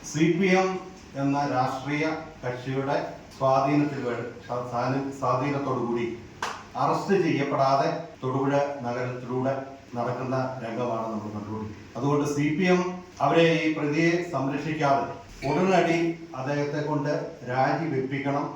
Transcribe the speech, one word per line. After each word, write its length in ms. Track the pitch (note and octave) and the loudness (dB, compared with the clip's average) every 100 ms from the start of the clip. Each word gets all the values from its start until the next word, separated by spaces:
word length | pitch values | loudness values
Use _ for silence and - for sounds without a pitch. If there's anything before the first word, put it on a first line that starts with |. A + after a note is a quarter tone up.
| - | -6
സി 140 | D3 E3+ E3+ | 2 4 4
പി 100 | F#3+ F#3+ | 4 4
എം 80 | F#3 F#3 - - - C3+ | 2 -2 -8 -16 -12 -2
എന്ന 160 | C#3 C#3 C#3+ B2+ | 0 2 0 0
രാഷ്ട്രീയ 500 | C3 - C#3 D3+ D#3+ D#3 - - | 0 -2 -4 -2 0 -2 -10 -8
കക്ഷിയുടെ 520 | B2+ B2 C3+ C3+ C3+ D3 - - - - | -8 -6 -4 -2 0 -2 -2 -10 -16 0
സ്വാധീനത്തിൽ 640 | C3+ C3+ C#3+ D3 D3 B2+ B2 | 4 4 4 4 2 0 -4
വേ-, 220 | A#2+ A#2+ - - | -4 -6 -10 -6
സ്വാ-, 680 | B2 B2 A#2+ C3 C3+ C#3 - | -6 -4 -2 0 0 -2 -2
സ്വാധീനത്തോടുകൂടി 920 | B2+ B2+ C#3+ C#3+ C3+ A#2+ A#2 A#2 A#2+ - - - - - - - | 0 2 0 0 -2 -2 0 0 -2 -6 -12 -10 -8 -8 -10 -2
അറസ്റ്റ് 320 | - E3 - F3+ | 0 0 2 4
ചെയ്യപ്പെടാതെ 640 | D#3+ C3+ C#3 C#3 C3+ C#3 E3 - - - | 4 2 2 4 4 6 4 0 -8 -6
തൊടുപുഴ 280 | C3 C3+ C#3 C#3+ C#3+ - A#2+ | -2 0 2 4 2 -2 -4
നഗരത്തിലൂടെ 680 | B2+ B2+ B2 - B2+ C3+ - - - - A#2+ | -2 -4 -6 -4 -2 0 -2 -6 -14 -10 -4
നടക്കുന്ന 400 | A#2+ B2 B2 C3 B2+ - | -4 -2 -2 -2 -2 -4
രംഗമാണ് 420 | A2+ A2+ A#2+ A2 A2 | -6 -4 -2 -2 -4
നമ്മൾ 180 | G#2+ G#2+ G#2 | -4 -6 -8
കണ്ടുകൊണ്ടിരിക്കുന്നത്. 600 | G#2 A2 G2 - - A#2 | -6 -6 -8 -10 -12 -2
അതുകൊണ്ട് 300 | C#3 C#3+ D3 | 2 2 2
സി 120 | C#3+ D#3 D#3 | 0 0 2
പി 100 | F3+ | 4
എം 80 | F3+ F3+ - - - | 4 2 -6 -12 -2
അവരെ 220 | D3 E3 E3 D#3 | 4 6 6 4
ഈ 80 | D#3 D3+ | 0 0
പ്രതിയെ 340 | D3 D#3 E3+ E3+ - | 0 2 2 2 -2
സംരക്ഷിക്കാതെ 760 | C3+ C#3 C#3+ D#3+ D3+ C#3+ C#3 C3+ - - - - | -2 -2 -2 -4 0 2 2 0 -8 -14 -8 -2
ഉടനടി 500 | D3+ F#3 F3+ E3 E3 E3 D#3+ - C3 | 2 4 4 4 2 2 -2 -8 -8
അദ്ദേഹത്തെ 400 | C3 D3 C#3+ D3+ D3 | -2 -2 0 -2 -2
കൊണ്ട് 240 | C#3+ D3 D3+ - - B2 | 0 0 -2 -4 -10 -4
രാജിവെപ്പിക്കണം 960 | C3 C#3 D#3+ D#3+ C3 C3 C#3 C#3 C3+ - | 0 2 2 0 -2 -2 -2 0 -2 -2